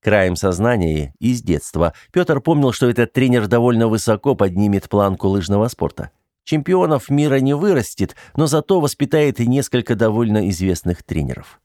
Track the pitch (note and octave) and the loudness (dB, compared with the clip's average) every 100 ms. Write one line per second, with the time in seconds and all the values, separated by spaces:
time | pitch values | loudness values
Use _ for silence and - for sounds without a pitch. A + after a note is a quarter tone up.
0 | - G2+ F#2 F2 G2 F2 A2+ A#2+ E2+ D#2 | 2 2 2 0 -2 0 0 0 0 -2
1 | C#2+ - A2+ B2 A2 D#2 - - E2 - | -4 -6 -4 -4 -2 -4 -4 -2 -2 -2
2 | - - F3+ D3 - D#3+ C#3 A#2 B2 A#2 | -6 -4 -2 -2 0 0 0 0 0 0
3 | A#2 - C3 B2 G#2 A#2 A#2+ A#2 A2+ A2 | -2 0 2 2 2 2 2 2 2 0
4 | - G#2+ C#3 B2+ G2 F2 G#2 G2 - G2+ | 0 -2 0 0 0 0 0 0 0 0
5 | G2+ F#2+ G2 G2 F2 G2+ A2 - D#2+ - | 0 0 0 -2 0 0 0 -2 -6 -6
6 | - _ _ _ - D#3 C#3+ F#3 F3 D3 | -14 _ _ _ -6 -4 0 0 2 0
7 | - C#3+ D3 C3+ C3 C#3+ G3+ E3+ G#2+ - | 0 0 2 2 0 0 2 0 0 -4
8 | F#2+ - - - D#3 D3+ D3 F#3+ D#3 - | -6 -6 -12 -2 0 0 0 0 0 -2
9 | C#3+ D#3 D3 - A#2+ C3 C3+ B2+ A#2 A2+ | -2 2 0 0 0 0 0 -2 -2 0
10 | A2+ G#2+ A#2 G#2+ F#2+ E2+ F#2+ F2 - F2 | 0 2 0 2 0 -2 -2 -2 -2 -6
11 | - F2+ C#2 - - - | -4 -6 -4 -8 -14 -20